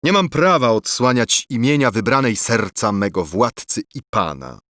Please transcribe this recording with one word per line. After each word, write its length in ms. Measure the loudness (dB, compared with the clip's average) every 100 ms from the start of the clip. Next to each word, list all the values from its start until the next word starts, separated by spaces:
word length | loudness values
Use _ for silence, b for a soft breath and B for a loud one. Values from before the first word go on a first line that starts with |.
„Nie 80 | 2
mam 160 | 0 0
prawa 420 | 0 2 2 2
odsłaniać 760 | 0 0 0 2 2 0 -2 -4
imienia 400 | -2 2 4 2
wybranej 460 | 2 0 2 0 0
serca 560 | 0 0 0 -2 -2
mego 320 | 0 -2 -2
władcy 580 | -4 0 -2 -2 -6 -6 -6
i 60 | -12 -6
pana” 480 | -2 -2 -6 -14 -18 _